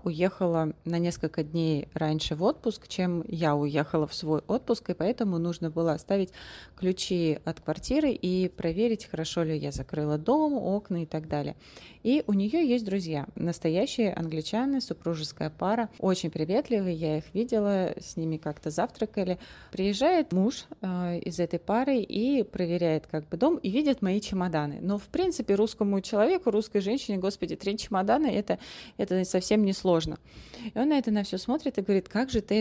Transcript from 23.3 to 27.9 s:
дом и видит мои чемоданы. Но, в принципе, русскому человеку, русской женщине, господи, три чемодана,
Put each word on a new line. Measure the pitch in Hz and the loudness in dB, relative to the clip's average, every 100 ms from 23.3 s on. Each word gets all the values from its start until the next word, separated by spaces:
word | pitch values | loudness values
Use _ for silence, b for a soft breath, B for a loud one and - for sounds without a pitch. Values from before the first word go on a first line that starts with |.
| 170 | 0
дом | 269 349 | 2 2
и | - | 0
видит | 226 302 262 | 2 2 2
мои | 190 202 | 2 0
чемоданы. | - 190 180 160 147 147 | 0 -2 0 0 -2 -4
Но, | 170 202 | -2 -4
в | - | -2
принципе, | 311 370 330 220 202 | 0 0 0 2 2
русскому | 220 - 202 196 | 2 2 0 0
человеку, | - 208 233 370 247 | 0 2 4 4 2
русской | 208 214 202 | 0 0 -2
женщине, | 190 269 - 196 | 0 -2 -2 -2
господи, | 190 202 170 - | -2 -2 -6 -4
три | 196 214 | -4 -4
чемодана, | - | -2